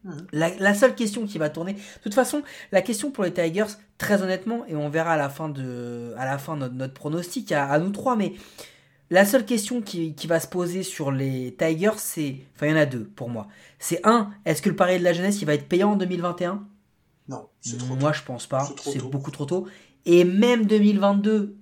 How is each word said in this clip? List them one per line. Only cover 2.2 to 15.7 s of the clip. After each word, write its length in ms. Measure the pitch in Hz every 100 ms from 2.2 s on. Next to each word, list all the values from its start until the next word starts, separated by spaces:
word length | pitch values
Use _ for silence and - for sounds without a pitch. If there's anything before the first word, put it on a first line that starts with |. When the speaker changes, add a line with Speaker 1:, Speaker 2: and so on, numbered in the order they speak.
| 247 294 285 - -
Speaker 2:
la 100 | 190
question 300 | 190 214 294
pour 120 | 277
les 100 | 180
Tigers, 420 | 175 165 180 208 - _ _
très 260 | - 202
honnêtement, 420 | 190 185 220 233 -
et 80 | 151
on 140 | 147
verra 240 | 156 165
à 40 | 160
la 120 | 139
fin 200 | 139 156
de, 640 | 139 127 123 120 120 120 117
à 80 | 131
la 120 | 139
fin 180 | 139 156
notre, 180 | 131 127
notre 180 | 131
pronostic 580 | 135 - 160 175 262 214
à, 160 | 151 139
à 80 | 151
nous 140 | 180
trois, 240 | 202 262 233
mais 180 | 180 - - - - - _ _ _
la 140 | 175 202
seule 200 | 262 208
question 360 | 233 202 247
qui, 340 | 202 175 160 151
qui 100 | 160
va 140 | 165
se 80 | -
poser 360 | 180 175 185
sur 280 | 180 - 139
les 420 | 135 135 131 127 -
Tigers, 380 | 160 160 202 214
c'est, 480 | - - 143 131 - -
enfin, 120 | 147
il 20 |
y 40 |
en 40 | 156
a 80 | 147
deux 180 | 127
pour 240 | 104 - 120
moi. 220 | 117 101 - - _
C'est 220 | - 170 214
un, 240 | 233 208 - -
est-ce 160 | 156
que 80 | 202
le 60 | -
pari 220 | 180 185
de 40 |
la 80 | 175
jeunesse, 300 | 170 185 202
il 40 | 151
va 80 |
être 140 | 151
payant 240 | 139